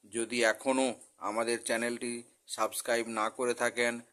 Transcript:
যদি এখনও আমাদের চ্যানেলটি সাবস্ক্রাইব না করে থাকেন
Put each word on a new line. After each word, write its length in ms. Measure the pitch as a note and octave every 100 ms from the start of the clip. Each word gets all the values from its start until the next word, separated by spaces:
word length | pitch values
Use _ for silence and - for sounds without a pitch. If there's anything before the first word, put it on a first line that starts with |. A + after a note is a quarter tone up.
| G#2+
যদি 340 | G#2+ A2 A#2+
এখনও 500 | A2+ G#2+ C3+ C3 C3 A2+ - _
আমাদের 460 | F#2 A2 A#2 A2+
চ্যানেলটি 600 | - A2+ A#2+ A#2+ A#2+ A#2+ A#2 _ -
সাবস্ক্রাইব 600 | - G#2+ - - A#2 A2+
না 220 | A2 A2
করে 240 | - A#2+
থাকেন 460 | A#2 A#2+ A#2+ A#2+ A#2+ -